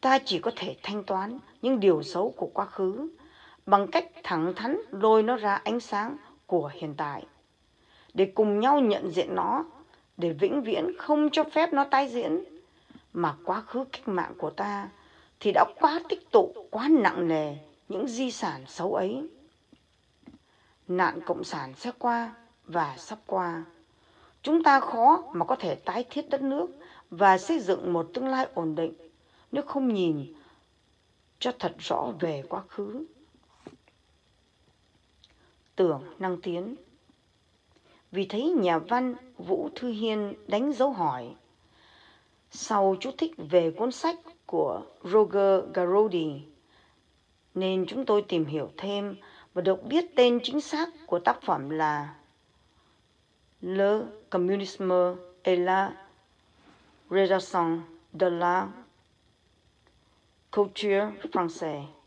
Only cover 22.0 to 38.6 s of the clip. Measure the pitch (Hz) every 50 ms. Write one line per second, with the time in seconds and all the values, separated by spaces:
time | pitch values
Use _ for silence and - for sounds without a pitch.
22 | - 240 233 233 233 226 220 - - _ _ _ _ - 165 170 160 143 135 127
23 | - - 214 208 _ - - 190 180 170 165 165 165 - - _ _ _ _ _
24 | _ _ _ _ - _ _ _ - 269 311 339 320 294 277 269 269 - - 233
25 | 233 262 320 359 330 - - 170 170 - 262 - - 180 - - - - 180 214
26 | 247 - - 285 294 - - 269 269 269 269 294 349 349 - - - - - -
27 | - _ - 170 202 196 190 185 - - 330 311 220 180 190 - - 180 175 170
28 | 165 165 - 247 254 269 262 262 262 - - 190 170 160 156 160 165 160 - -
29 | - - _ _ _ _ _ _ _ _ - 269 285 - - 277 269 254 220 196
30 | 180 170 156 147 139 - - - - - _ _ _ _ _ _ _ _ _ _
31 | _ _ _ _ _ _ _ _ - 247 240 - - 170 170 - - - 165 -
32 | - 123 196 156 175 165 151 139 139 - 170 190 190 - - - 202 202 214 262
33 | 320 - - _ _ _ _ _ _ _ _ _ _ - - _ _ _ _ _
34 | _ _ _ _ _ _ _ _ _ _ _ _ _ _ _ _ _ _ _ _
35 | _ _ _ _ - _ _ _ _ _ _ _ _ _ _ - 190 175 156 135
36 | 131 175 - - 190 185 180 175 - 196 170 175 185 214 254 320 - _ _ _
37 | _ _ _ _ _ _ _ _ _ _ _ _ _ _ _ _ _ _ _ _
38 | _ _ - 185 196 190 202 208 262 320 370 294